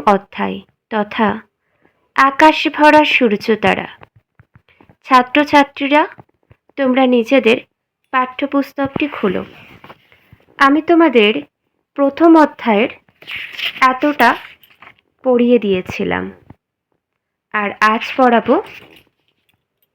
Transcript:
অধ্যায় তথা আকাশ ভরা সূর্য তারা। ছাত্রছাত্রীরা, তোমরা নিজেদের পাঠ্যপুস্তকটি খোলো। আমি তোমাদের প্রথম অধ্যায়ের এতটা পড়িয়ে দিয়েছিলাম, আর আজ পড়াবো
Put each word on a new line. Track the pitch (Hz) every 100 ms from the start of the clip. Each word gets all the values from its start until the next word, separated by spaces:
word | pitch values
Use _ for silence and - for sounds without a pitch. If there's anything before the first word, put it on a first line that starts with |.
| -
অধ্যায় | 196 - - 196 190 - _ _
তথা | 220 208 - 214 220 - _ _ _ _ _ _ -
আকাশ | 269 277 311 311 320
ভরা | 285 302 302 294
সূর্য | 277 247 202 - 214
তারা। | 196 185 - - - _ _ _ _ _ _ _ _ _ -
ছাত্রছাত্রীরা, | 254 247 294 294 294 277 - 277 294 370 - - _ _ _ _ -
তোমরা | 262 254 254
নিজেদের | 247 220 269 220 247 - _ _ _ _
পাঠ্যপুস্তকটি | 262 254 254 277 277 269 - 277 - 294
খোলো। | - 202 185 - - - - - - _ _ _ _ _ -
আমি | 277 294
তোমাদের | 311 339 330 233 208 269 - _ _ _ _ -
প্রথম | 277 277 330 330
অধ্যায়ের | 294 - 233 202 226 - _ _ - - - - - -
এতটা | 262 254 294 285 240 311 - _ _ _ - _ _ _
পড়িয়ে | 262 247 240 240
দিয়েছিলাম, | 208 185 185 - 180 180 190 190 - - _ _ _ _ _ _ _ _ _
আর | 214 202 -
আজ | 214 226 -
পড়াবো | - 254 233 226 311 - - - _ _ _ _ _ _ _ _ _ _